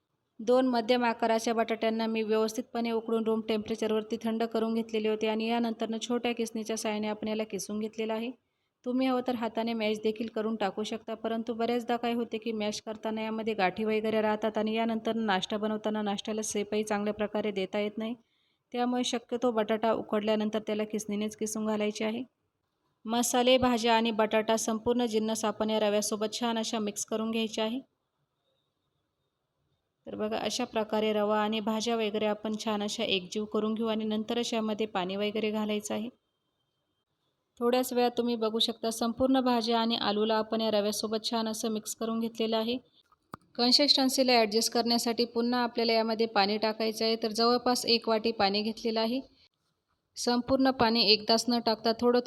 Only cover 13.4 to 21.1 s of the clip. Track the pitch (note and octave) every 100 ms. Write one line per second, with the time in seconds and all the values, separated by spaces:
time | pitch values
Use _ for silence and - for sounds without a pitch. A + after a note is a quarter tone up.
13.4 | A3 G#3 F3+ F#3 A3 G#3+ A3 A3 G#3+ G#3+
14.4 | A3 G#3+ G#3+ A3 A3+ A3+ A3 A3+ A3 F#3
15.4 | - G#3+ G#3+ G#3+ G#3+ G#3+ G#3 G3+ - G#3+
16.4 | G#3+ G#3 G3+ G#3+ G#3+ G#3 G#3 G#3 G#3 G#3+
17.4 | G#3+ G3 F#3 G#3 G#3 G#3 A3 B3 _ _
18.4 | _ _ _ A#3+ B3 B3 B3 A#3 - A#3+
19.4 | B3+ A3 G#3+ A3 A3+ - - G#3+ G#3 G#3+
20.4 | G#3+ G#3+ G#3+ G#3+ G#3+ G#3+ G#3+